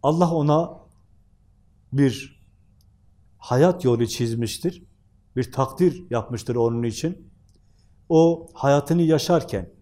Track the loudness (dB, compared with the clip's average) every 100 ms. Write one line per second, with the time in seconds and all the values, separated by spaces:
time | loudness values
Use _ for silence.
0 | 0 2 2 2 2 2 0 -10 -20 _
1 | _ _ _ _ _ _ _ _ _ 0
2 | 0 0 -14 _ _ _ _ _ _ _
3 | _ _ _ _ -4 2 2 2 0 0
4 | 0 -2 -4 -4 -6 -6 -8 -8 -20 _
5 | _ _ _ -6 -6 -4 -4 0 0 0
6 | -6 -6 -6 -10 -6 -2 0 0 -4 -4
7 | -8 -8 -18 _ _ _ _ _ _ _
8 | _ 4 4 2 -6 -4 2 2 2 0
9 | 4 2 2 0 0 -8 -8 _